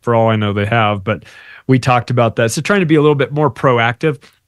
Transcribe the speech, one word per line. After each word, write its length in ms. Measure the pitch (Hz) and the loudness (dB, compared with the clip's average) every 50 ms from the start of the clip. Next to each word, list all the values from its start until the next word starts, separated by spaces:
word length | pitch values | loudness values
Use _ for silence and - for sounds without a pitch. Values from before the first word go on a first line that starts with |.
| _ | _
for 140 | 120 117 | -2 0
all 140 | 113 113 113 | 2 2 2
I 60 | 110 | 0
know, 160 | 107 107 101 98 | 0 -2 -2 -2
they 140 | 104 101 | -2 -2
have, 380 | 104 120 117 110 104 104 98 92 | -2 0 0 0 0 -2 -2 -4
but 200 | 113 104 85 - - - - - - - - - - | -6 -6 -6 -8 -16 -20 -20 -20 -20 -20 -8 -2 0
we 100 | 131 127 | 0 0
talked 320 | - 139 127 123 117 - | 2 2 0 0 0 0
about 240 | 127 123 117 113 - | 0 0 0 0 0
that. 140 | - 120 113 | 0 -2 -2
So 100 | - 165 | -2 -4
trying 200 | 139 - 208 202 | -2 0 0 0
to 60 | 185 | 2
be 100 | 147 165 | 2 2
a 40 | 151 | 4
little 140 | 147 151 151 | 4 4 2
bit 160 | 139 135 120 | 2 -2 -4
more 220 | 143 147 151 139 - | -2 -2 -2 -2 -2
proactive, 680 | - - 139 123 117 113 117 117 - - 156 143 - - - _ _ _ | -2 0 0 2 2 0 -2 -2 -2 -4 -4 -4 -6 -10 -20 _ _ _